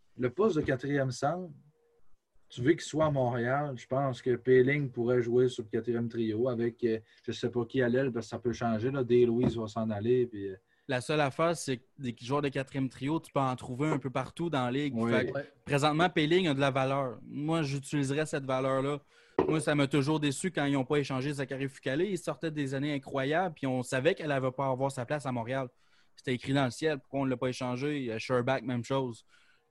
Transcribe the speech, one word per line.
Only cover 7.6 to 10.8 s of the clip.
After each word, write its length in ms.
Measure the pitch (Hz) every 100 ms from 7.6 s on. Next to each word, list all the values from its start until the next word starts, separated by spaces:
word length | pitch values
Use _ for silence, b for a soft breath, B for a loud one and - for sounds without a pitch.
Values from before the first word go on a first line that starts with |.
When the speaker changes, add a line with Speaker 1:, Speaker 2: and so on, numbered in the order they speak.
| 117
Speaker 1:
qui 160 | 135
à 80 | 120
l'aile, 220 | 123 135
parce 140 | 117 113
que 40 |
ça 80 | 113
peut 140 | 123
changer, 360 | 110 117 110 123
là, 140 | 139
Day-Louis 500 | 120 123 120 117 123 113
va 120 | 107
s'en 220 | 113 113
aller, 340 | 101 110 127 120
puis, 220 | 104 98
euh, 80 | 92 _ _